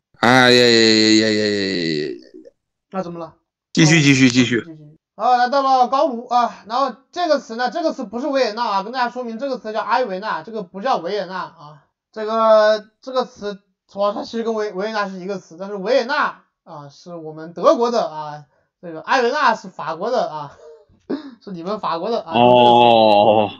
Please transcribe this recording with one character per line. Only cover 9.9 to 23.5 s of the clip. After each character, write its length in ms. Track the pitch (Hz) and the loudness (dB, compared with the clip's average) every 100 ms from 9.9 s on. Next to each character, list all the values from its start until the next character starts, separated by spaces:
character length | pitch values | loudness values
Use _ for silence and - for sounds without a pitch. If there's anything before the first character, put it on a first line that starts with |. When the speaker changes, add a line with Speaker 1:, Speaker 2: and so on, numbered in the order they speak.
| 240 247 | -2 -2
Speaker 2:
维 140 | 185 | -6
纳， 220 | 214 185 | -6 -8
这 100 | - | -8
个 120 | 220 | -12
不 180 | 185 185 | -12 -8
叫 160 | 233 254 | -4 -4
维 160 | 165 | -4
也 120 | 208 180 | -6 -6
纳 100 | 185 | -10
啊。 480 | 156 156 147 151 _ _ _ | -12 -14 -20 -20 _ _ _
这 140 | - 214 | -10 -4
个， 640 | 226 226 220 214 214 208 _ | 2 6 6 6 2 -4 _
这 120 | - | -8
个 140 | 254 240 | -4 -4
词， 360 | - 202 196 _ _ _ | -6 -10 -10 _ _ _
哇， 180 | 196 202 | -2 -2
它 120 | 226 | -2
其 80 | 294 | -6
实 120 | 226 | -6
跟 120 | 226 220 | -4 -4
维-， 160 | 208 | -4
维 140 | 185 208 | -4 -4
也 40 | |
纳 160 | 220 202 | -4 -6
是 120 | 190 | -6
一 80 | 180 | -8
个 100 | 190 | -8
词， 180 | - 165 | -10 -14
但 100 | 196 | -10
是 60 | 202 | -6
维 180 | 185 | 0
也 100 | 262 233 | 0 0
纳 400 | 294 214 170 _ _ | -2 -4 -6 _ _
啊， 260 | - 156 143 | -20 -18 -18
是 260 | - 180 170 | -20 -18 -16
我 160 | 156 | -14
们 220 | 156 170 | -14 -14
德 220 | 170 220 320 | 0 2 4
国 160 | 240 | 2
的 160 | 233 160 | -2 -4
啊， 360 | 156 151 147 147 _ _ _ | -6 -10 -12 -18 _ _ _
这 80 | 175 | -14
个 80 | 160 | -12
埃 200 | - 262 | -2 0
维 100 | 233 | 0
纳 240 | 269 254 220 | 0 0 -2
是 140 | 185 | -6
法 260 | - 151 160 | -12 -8 -6
国 160 | 214 | -4
的 180 | 247 180 | -2 -4
啊， 280 | 151 143 - - - _ _ | -6 -12 -18 -20 -20 _ _
<laughs> 400 | - 277 285 233 | -10 -10 -10 -20
是 100 | - | -16
你 120 | 180 | -12
们 160 | 165 208 | -8 -8
法 180 | 175 165 | -6 -6
国 120 | 196 | -4
的 80 | 233 | -6
啊。 140 | - | -4
Speaker 1:
哦。 1160 | 117 123 123 120 120 120 113 110 104 107 107 104 | -2 2 4 6 6 6 6 6 4 4 4 0